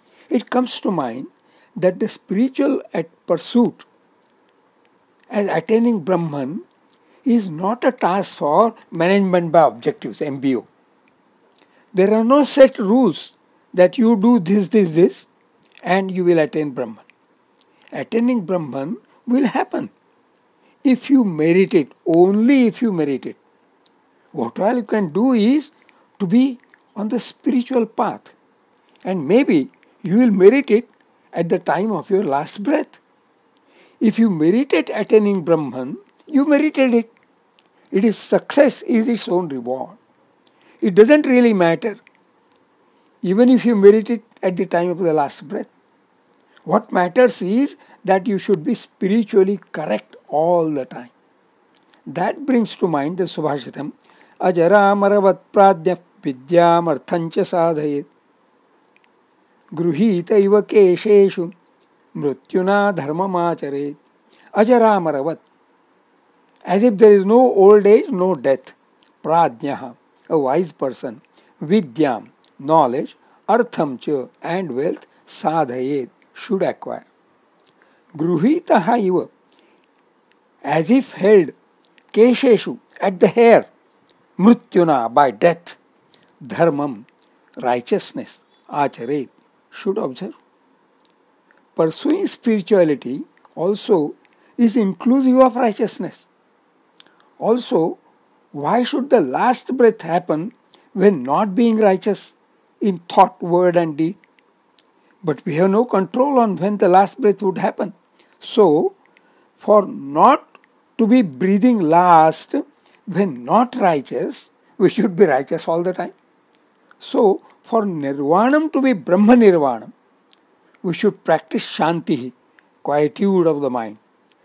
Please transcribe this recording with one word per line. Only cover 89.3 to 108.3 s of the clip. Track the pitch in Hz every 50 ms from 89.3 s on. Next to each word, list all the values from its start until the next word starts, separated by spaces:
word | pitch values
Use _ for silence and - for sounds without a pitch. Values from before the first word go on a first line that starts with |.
| _ _ _ _ _ _ _ _
should | - - - 196 190
observe. | 220 - 143 127 - 185 202 - _ _ _ _ _ _ _ _ _ _ _ _ _ - _ _ _ _ _ _ _ _ _ _ _ _ _ -
Pursuing | - 160 160 156 - - 285 302 392 403
spirituality | 269 - - - 233 220 208 170 - 226 190 175 156 147 120 - 123 127 160 320 _ _ _ _ _ -
also | - 160 190 214 202 - - 214 170 147 151 - _ _ _ _ _ _ _ _
is | - 240 226 202
inclusive | 254 214 190 185 - - 240 254 277 262 254 247
of | 262 262 254 220
righteousness. | 247 262 226 196 - 233 190 - - 196 151 - - _ _ _ _ _ _ _ _ _ _ _ _ _ _ _ - - _ _ _ _ _ _ -
Also, | - 190 233 254 240 - 262 175 160 185 349 _ _ _ _ _ _ _ _ _ _ _
why | - 143 139 151 202 240 247
should | - - 302 247 285
the | 269 226
last | 156 127 131 151 196 240 254 - - - 254
breath | 262 240 226 214 -
happen | - 170 165 175 170 - 165 151 165 247 - _ _ _ - - _ _ -
when | 202 185 208 202 135 123
not | 127 143 175 214 208 180
being | 214 233 233 220
righteous | 220 220 202 190 185 - 214 196 - - - - _ _ _ _ _ _ _ _ -
in | 269 208 185 170 _ -
thought, | - 208 190 180 - -
word | - 175 170 175 180 180 170
and | 175 170 160 147
deed? | 143 160 170 202 _ _ _ _ _ _ _ _ _ _ _ _ _ _ _ _ _ _ _ _ _ -
But | 160 147 - -
we | 180 151
have | 156 185 196
no | 196 214 247
control | 240 - 190 190 165 - 254 262 294 277 247
on | 233 214 185
when | 143 170 202 208
the | 202 220 180
last | 180 185 202 190 - -
breath | 262 208 196 -
would | 214 190 175
happen. | 196 190 214 - - 233 - - _ _ _ _ _ - _